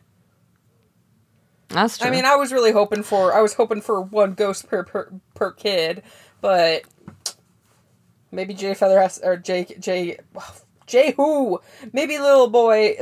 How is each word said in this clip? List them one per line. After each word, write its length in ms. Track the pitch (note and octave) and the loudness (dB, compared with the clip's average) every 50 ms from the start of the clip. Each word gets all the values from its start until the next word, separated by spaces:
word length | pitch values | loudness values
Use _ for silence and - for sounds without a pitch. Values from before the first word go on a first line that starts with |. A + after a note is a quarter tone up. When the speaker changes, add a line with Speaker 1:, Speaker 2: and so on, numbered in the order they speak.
| _ _ _ _ _ _ _ _ _ _ _ _ _ _ _ _ _ _ _ _ _ _ _ _ _ _ _ _ _ _ _ _ _ - | _ _ _ _ _ _ _ _ _ _ _ _ _ _ _ _ _ _ _ _ _ _ _ _ _ _ _ _ _ _ _ _ _ -6
Speaker 1:
That's 280 | - A#3+ G#3 A#3 - | -2 -2 -2 -2 -2
true. 100 | - A#3 | -4 -4
Speaker 2:
I 40 | B3 | -2
mean, 140 | B3+ C4 B3+ | -2 0 2
I 100 | C4+ C#4+ | 2 2
was 160 | C#4+ C#4+ B3 C4 | 2 2 0 0
really 180 | B3+ A#3 A3 | 0 2 2
hoping 300 | A3 G#3 G#3 G#3 G#3+ G#3 | 4 2 2 0 -2 -6
for, 320 | G#3+ - G#3 G3 F#3 F3+ - | -4 -2 0 0 2 2 2
I 80 | G#3+ | 2
was 120 | A3 G#3 - | 2 2 0
hoping 260 | - A#3 A3 A3+ G#3 | -2 -2 -2 -4 -6
for 200 | - - G#3+ F#3+ | -4 -4 -4 -4
one 320 | F#3+ F#3+ G#3+ G#3+ G3+ G3 F#3 | -4 -4 0 0 0 0 0
ghost 340 | - G#3 G3 F#3+ - - | -4 -4 -4 -4 -8 -8
per, 160 | - A3+ F#3+ F3 | -8 -6 -6 -6
per, 280 | - - G#3 - - F#3 F#3+ _ _ - | -6 -8 -10 -10 -12 -16 -20 _ _ -8
per 180 | - G#3 F#3 | -6 -6 -6
kid, 520 | - _ - G#3 G3 F3 D#3+ D#3+ F3 F#3 - - - - _ _ _ _ | -6 _ -6 -4 -2 -2 -2 -4 -6 -8 -14 -20 -20 -20 _ _ _ _
but 420 | - G3+ F#3+ F3 E3+ D#3+ D#3+ - - _ _ _ - - - _ - - - _ _ _ _ _ _ _ _ _ _ _ _ _ _ _ _ _ _ - | -2 0 2 2 2 2 0 -2 -6 _ _ _ -20 -20 -18 _ -14 -14 -14 _ _ _ _ _ _ _ _ _ _ _ _ _ _ _ _ _ _ -14
maybe 220 | - F#3 F#3+ F#3+ G3+ | -10 -10 -10 -10 -10
Jay 200 | F#3 G3 G3 G3 | -8 -6 -6 -2
Feather 260 | - G3+ F#3+ F#3+ G3 | 2 2 4 4 4
has, 180 | F#3+ F#3 - - - | 4 2 -2 -4 -2
or 120 | F#3 F3+ | -2 -2
Jay, 280 | F3 F3 - F#3 F3+ F3+ - - F3+ | -2 -4 -6 -4 -4 -6 -8 -12 -10
Jay, 380 | - G3+ F#3 F3+ F3 E3+ - - - _ - - - - - - _ _ _ _ _ | -6 -4 -4 -4 -4 -6 -8 -12 -16 _ -20 -20 -20 -20 -20 -20 _ _ _ _ _
Jay 280 | - - B3 D4 D4+ C#4+ | 0 2 2 2 2 2
who? 420 | - C#4 D#4 D4+ C#4+ C4 G#3+ F3+ - _ _ - - - A3 | 0 0 0 0 0 0 -2 -4 -6 _ _ -20 -20 -16 -10
Maybe 280 | - C4+ D#4 C#4+ D4+ D4 | -6 -6 -4 -4 -4 -2
little 280 | C#4 C#4+ C#4 C4 B3 A#3 | 2 4 6 6 6 4
boy, 480 | G#3+ A#3+ A#3 A3+ A3 G#3+ G#3+ G#3 - - | 4 4 4 4 4 4 2 2 0 -2